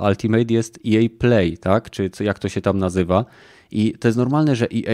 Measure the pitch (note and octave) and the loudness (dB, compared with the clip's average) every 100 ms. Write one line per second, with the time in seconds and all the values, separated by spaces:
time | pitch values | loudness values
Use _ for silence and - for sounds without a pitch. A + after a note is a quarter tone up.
0 | G2+ F#2+ A2 A2 A#2 A2+ A2 - B2 A2 | 0 0 0 0 2 0 -2 -6 0 2
1 | A2+ - B2 A#2 F2 E2+ F#2 G#2 - - | 2 0 2 2 2 -2 0 -2 -2 -6
2 | F#2+ - G2+ F#2+ G2 G2 F#2+ G2 F#2+ F2+ | -6 -4 -4 -4 -4 -4 -2 0 0 0
3 | F2 F#2 A#2+ - - - _ - A2 - | 0 0 -2 -8 -20 -20 _ -2 -2 0
4 | A#2+ A2+ B2 D3 D3+ B2 A#2 A#2 - | -2 0 0 0 0 0 -2 -4 0